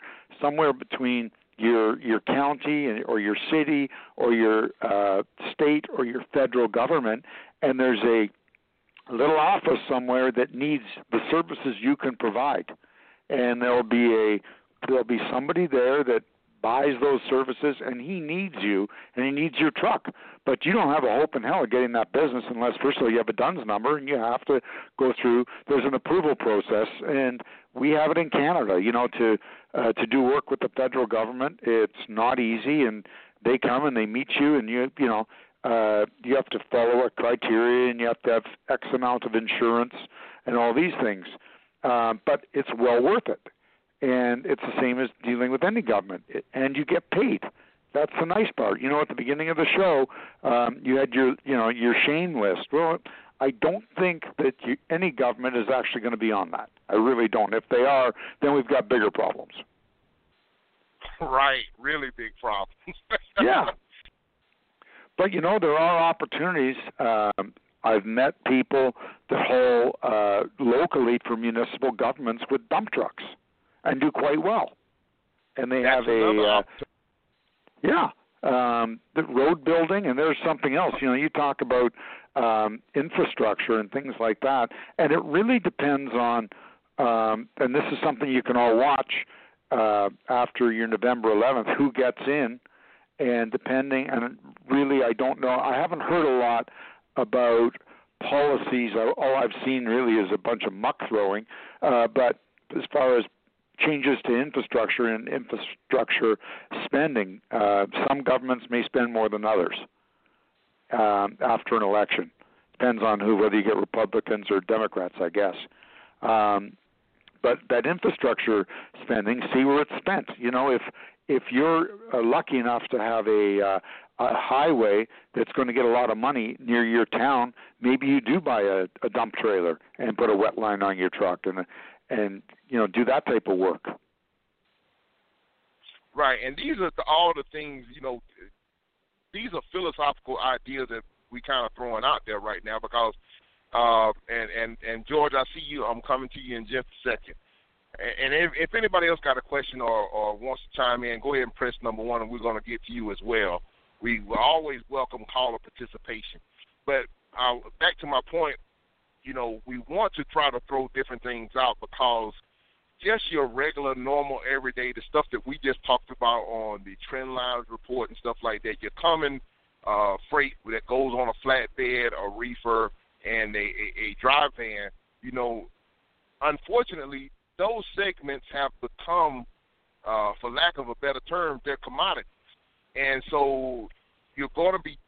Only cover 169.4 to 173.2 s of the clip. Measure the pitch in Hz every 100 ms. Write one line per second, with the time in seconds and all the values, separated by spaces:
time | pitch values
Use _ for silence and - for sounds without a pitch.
169.4 | - _ _ _ - 104 104 95 - 147
170.4 | 135 - 110 110 - 127 135 120 120 -
171.4 | 135 131 113 - 127 123 120 73 101 107
172.4 | 123 120 117 113 107 - _ _